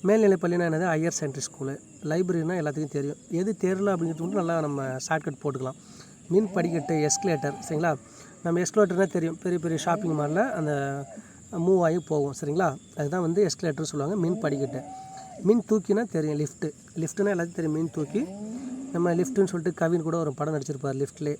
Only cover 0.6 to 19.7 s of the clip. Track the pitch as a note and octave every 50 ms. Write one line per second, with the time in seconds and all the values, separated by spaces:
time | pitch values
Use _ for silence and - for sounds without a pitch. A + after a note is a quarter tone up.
0.6 | F3 E3+ D#3+ D#3 F3 F3+ D#3+ D#3 D#3+ E3+ D#3+ - D#3 D3 C3+ C#3 B2 - - -
1.6 | C#3 C3+ C#3 C#3 - - - - - D3 D#3 E3+ F#3 F3+ F3+ E3+ D#3+ D#3+ F#3 F3+
2.6 | D3+ D3+ C#3+ D3 D#3 C#3+ - D3 C#3 C#3+ D3 - - - - E3 F#3 G#3 G#3+ -
3.6 | - F#3 F#3+ F#3 G3+ G3 F#3+ F3 E3 E3 D#3+ D#3 E3 F3 G3+ G3+ F3 E3 E3+ E3
4.6 | D#3 D3 D3 C#3 C3+ C3 B2+ C3 - - D#3+ D#3+ - D#3+ C#3+ - - D3 C3 C3
5.6 | C3 C3 C3+ - - - - - - - - - - - E3+ G3 A3 F#3+ F#3 G3
6.6 | E3+ F3 E3 E3 D3 - E3 D#3 D3+ D3+ - - - G3 E3 D3 D3 C#3+ C#3+ -
7.6 | A2 - D#3+ D3+ E3+ E3+ D3+ C3 - - - - - - - - - E3+ E3+ F3
8.6 | F3+ - - G#3+ G#3 F3+ F3 F3 F#3+ F3+ - F#3 D#3+ E3 D#3+ - - F#3 F3+ F3
9.6 | D#3 E3+ E3 D3+ - F3+ E3+ F#3+ G#3 E3+ D#3 D3+ D3 C#3+ D#3 F#3 A3+ C4+ - F3
10.6 | D#3 D3+ D3 C#3+ C#3 C#3 C#3 C#3+ C#3 - - - - - - - - - - F3
11.6 | E3 F3+ F#3+ F#3 F3 D#3+ D#3+ F3+ D#3 - D#3 D3+ C#3 C#3+ C3+ - - C#3+ D3+ E3+
12.6 | F#3+ D#3+ B2+ - - - - - D3+ C#3 E3 F#3 F3+ D#3+ E3+ G3 G#3 E3+ - -
13.6 | - E3 C#3+ C#3 D#3+ D#3 - D3 C#3 D3+ G3+ G#3 E3+ E3+ F#3+ G#3+ - D3+ C#3 C3+
14.6 | C#3 C3 C#3+ C3 - - - - - - - - - - - - G3+ F3+ A3+ A#3+
15.6 | - - A3 A3 E3+ - G3+ G#3 A#3+ G#3 - E3 D3+ D3+ D3+ D3 D3+ C#3+ - -
16.6 | - D#3 D3 - - - - E3 D#3+ - - - G3+ G3+ G3+ F3 E3+ E3+ F3 -
17.6 | E3+ D#3+ D3+ D#3 E3 E3 - D#3+ D3+ C#3+ - G3+ C#4+ F#3 G3 G3+ G#3 G#3+ A3+ B3
18.6 | C4+ - - - - - - E3+ F3 F3 E3+ E3+ F3+ C4 C4 G3+ G3 F3+ - F3
19.6 | D#3+ F3+